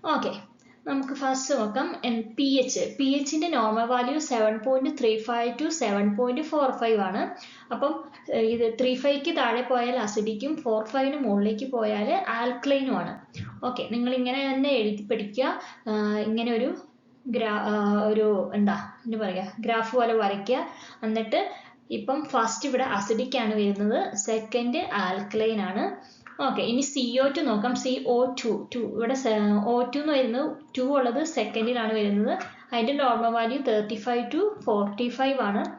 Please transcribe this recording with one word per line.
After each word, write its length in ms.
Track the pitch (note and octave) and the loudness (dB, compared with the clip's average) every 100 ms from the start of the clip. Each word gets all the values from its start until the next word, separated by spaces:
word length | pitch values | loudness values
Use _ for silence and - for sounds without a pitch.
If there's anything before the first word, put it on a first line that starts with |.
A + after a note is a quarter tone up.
| F#4+ | 0
ഓക്കെ, 260 | C#4 F#3+ G3 - _ - - D4+ | -2 -2 -6 -14 _ -20 -16 -4
നമുക്ക് 280 | C#4 C4 | -4 -2
ഫസ്റ്റ് 400 | C#4 C4+ C4 - | -4 -2 -2 0
നോക്കാം. 420 | C#4 G#3+ A#3+ F4 E4+ | 0 0 -2 -4 -4
എൻ-, 300 | B3+ A3+ A3 - | -2 -2 -4 -2
പി 80 | |
എച്ച്. 360 | C#4 C4+ B3+ - - - | 2 4 2 0 -4 0
പി 60 | |
എച്ചിന്റെ 440 | C4+ C#4+ C#4+ D#4 E4+ | 0 2 0 -2 0
നോർമൽ 360 | D4 G#3+ G#3+ | 0 2 2
വാല്യൂ 340 | A#3 B3 B3 D4+ | 2 0 0 -2
സെവൻ 400 | - A#3+ A3 A3 | -2 2 2 2
പോയിന്റ് 320 | B3+ C4 C#4 D4+ | 2 2 2 2
ത്രീ 180 | A#3 A3 | 2 2
ഫൈവ് 360 | A#3 A#3+ A#3+ - | 0 0 0 -2
to 60 | D#4 | -4
സെവൻ 480 | - A3 G3+ G#3 G#3 | 0 0 2 2 2
പോയിന്റ് 260 | B3 B3+ | 0 0
ഫോർ 280 | D4+ D#4 C4+ | 0 2 2
ഫൈവ് 300 | B3+ A#3 G#3+ | 2 2 2
ആണ്. 340 | F#3+ G3+ F4+ - - - - | 2 0 -4 -6 -16 -20 -10
അപ്പം, 320 | B3 C#4 D#4 - - - | -2 -2 -2 -8 -16 -4
ഏർ, 80 | A3+ | 2
ഇത് 340 | A3 A#3 A3+ A3+ | 2 2 0 2
ത്രീ 140 | B3+ | 0
ഫൈവ്ക്ക് 420 | B3+ C#4+ C#4+ C#4 D#4+ | 2 2 0 0 0
താഴെ 260 | A#3+ A#3 | 0 0
പോയാൽ 360 | B3 B3+ A#3+ B3+ | 0 0 2 0
അസിഡിക്കും 580 | G#3 A3+ G#3+ G#3 C#4 D#4 | -2 -2 -2 -2 -4 -4
ഫോർ 280 | A#3+ G#3+ | 0 -2
ഫൈവിന് 400 | A3 C4+ C4+ D4 | 0 0 0 0
മുകളിലേക്ക് 480 | A#3+ G3+ G#3 G#3+ C4+ | 0 2 2 0 -2
പോയാൽ 520 | B3 G#3+ G#3 G#3+ F#4 F4+ | -2 0 0 0 0 0
ആൽക്കലൈനും 680 | A3+ B3 B3+ C#4 C#4 C4 G3 | -2 -2 -2 0 2 2 -2
ആണ്. 220 | E3+ - - - - - B3 | -2 -8 -14 -14 -14 -6 -6
ഓക്കെ, 220 | B3 - | -4 -4
നിങ്ങൾ 220 | A#3 A#3+ | -2 0
ഇങ്ങനെ 400 | B3+ B3 C4+ C4+ | 0 0 0 0
തന്നെ 160 | C4 C#4+ | 2 2
എഴുതി 360 | C4 G#3+ G3+ - | 2 2 -2 -2
പഠിക്കുക. 540 | A3 G3+ - C#4 E4+ - - A3 | -4 -2 0 0 -2 -8 -12 -4
ആ, 280 | G#3+ G#3 G#3 | 0 0 0
ഇങ്ങനെ 340 | G#3 A3+ A#3 | 0 0 0
ഒരു 220 | A3+ C4 F4 - _ _ _ C4 | 0 0 -4 -12 _ _ _ -4
ഗ്രാ-, 220 | G#3 A3 | -2 0
ആ, 540 | G#3 - G#3 G#3 G#3 | 0 0 2 2 2
ഒരു, 460 | G#3+ G#3+ G#3+ G3 F3+ | 4 4 4 2 0
എന്താ, 380 | G#3 G3+ G3+ - - A#3 | 2 2 2 -4 -12 -8
എന്താ 120 | A3 | -4
പറയുക, 340 | G3+ F#3 G3 - | -2 -4 -6 -6
ഗ്രാഫ് 360 | A3+ A3+ - B3+ | -2 0 2 2
പോലെ 180 | A#3 | 4
വരയ്ക്കുക. 520 | A3+ G3+ G3+ G3+ C4 E4 - - - | 4 2 0 0 0 -2 -10 -20 -8
എന്നിട്ട് 480 | A3 A3 A3 D#4+ G4+ - - - _ | -2 -2 0 0 0 -6 -18 -20 _
ഇപ്പം 340 | A3+ G#3 C#4+ | -6 -2 -2
ഫസ്റ്റ് 440 | D4 B3+ A3+ - C#4+ | 0 0 0 -2 -2
ഇവിടെ 160 | B3 | 0
അസിഡിക് 540 | B3+ G3+ G3+ A3 B3+ B3+ | 0 -2 0 -2 0 -2
ആണ് 160 | A3 | 0
വരുന്നത്, 600 | G#3+ G3+ G3+ G#3 C4 F#4+ - | 2 2 2 2 2 0 -4
സെക്കൻഡ് 720 | - A3 G#3+ A#3+ A#3+ D4 F#4 | -2 -2 -2 -2 0 -2 -2
ആൽക്കലൈൻ 680 | G3+ F#3 G3 G3+ A3 A3 A3 | -2 -2 -2 -2 0 2 0
ആണ്. 500 | F#3+ G#3 F#4 G4+ - - - - | -2 -2 -2 -6 -16 -20 -20 -4
ഓക്കെ, 220 | C#4 G#3 | -2 0
ഇനി 200 | A3 A#3+ | 0 0
സി 180 | - C#4+ A#3+ B3 | 0 -2 0 2
ഒ 60 | C#4 | 2
ടു 120 | C#4 | 2
നോക്കാം. 300 | C#4+ G#3 A#3+ B3+ | 0 2 0 0
സി 160 | C4 B3+ - | 0 -2 2
ഒ 120 | A#3+ B3+ | 2 2
ടു, 160 | - A#3 G3+ - | 0 -2 -2 -2
ടു. 120 | B3 G#3 | -6 -4
ഇവിടെ 260 | G3+ A#3 C4 | -2 0 0
സ-, 180 | A#3 G#3+ G#3 G#3 G#3 | 2 2 4 4 4
ഒ 80 | A#3+ | 2
ടു 140 | B3+ C#4+ | 2 0
എന്ന് 120 | D4+ | 0
വരുന്നത്, 360 | C#4 B3 A#3+ D#4 - - | 2 2 0 -2 -4 -8
ടു 120 | - B3+ | -2 2
ഉള്ളത് 280 | C#4+ B3 A#3+ D#4 | 2 2 0 -2
സെക്കൻഡിലാണ് 640 | - G#3 A3+ A3+ B3 A3 | -2 -2 -2 0 0 0
വരുന്നത്. 380 | A3 G#3 G3+ A3+ F#4 - - - | 0 2 2 2 0 -6 -14 -4
അതിൻ്റെ 280 | A#3+ A3+ | -2 0
നോർമൽ 380 | C#4+ C4+ A3+ A#3 | 2 2 2 2
വാല്യൂ 260 | A3+ A3+ C4+ | 2 0 0
തേർട്ടി 340 | - G#3+ G#3 A3 | 0 0 0 -4
ഫൈവ് 260 | - A#3+ G#3+ | -2 -2 0
to 140 | D4+ G#4 G#4 | 0 0 0
ഫോർട്ടി 460 | - G#3 G3+ - A#3+ | 0 2 0 -2 -4
ഫൈവ് 280 | A#3+ C4+ C4+ | 0 0 2
ആണ്. 220 | G#3 G3+ - | 0 0 -2